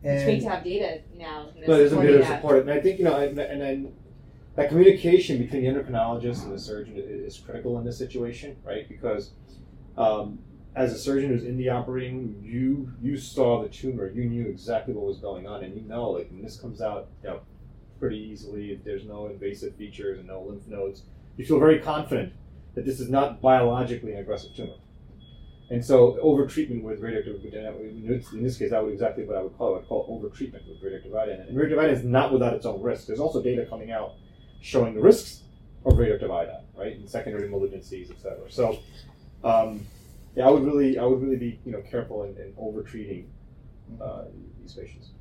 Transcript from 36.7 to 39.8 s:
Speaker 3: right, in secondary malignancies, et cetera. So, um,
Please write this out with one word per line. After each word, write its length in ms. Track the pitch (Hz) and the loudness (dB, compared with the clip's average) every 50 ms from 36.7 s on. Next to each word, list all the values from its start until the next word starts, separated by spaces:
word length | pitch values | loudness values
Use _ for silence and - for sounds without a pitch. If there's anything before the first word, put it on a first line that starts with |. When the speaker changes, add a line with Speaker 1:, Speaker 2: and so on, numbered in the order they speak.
| - | -14
Speaker 3:
right, 180 | - 98 107 104 | -10 -10 -10 -10
in 100 | 95 101 98 | -10 -16 -10
secondary 400 | - - - - 107 104 101 101 | -8 -8 -8 -6 -6 -6 -6 -4
malignancies, 640 | 101 98 98 98 98 95 - - 95 95 90 - | -4 -2 -2 -4 -4 -8 -14 -14 -14 -14 -14 -16
et 100 | - - | -18 -14
cetera. 280 | - 98 95 - - - | -12 -12 -12 -12 -16 -12
So, 280 | - - 123 110 107 - - - - - - - - - - - - - - | -2 0 0 0 0 -4 -10 -18 -20 -20 -20 -20 -20 -20 -20 -20 -20 -6 0
um, 420 | 117 113 113 110 110 107 107 | 4 4 4 4 2 -2 -10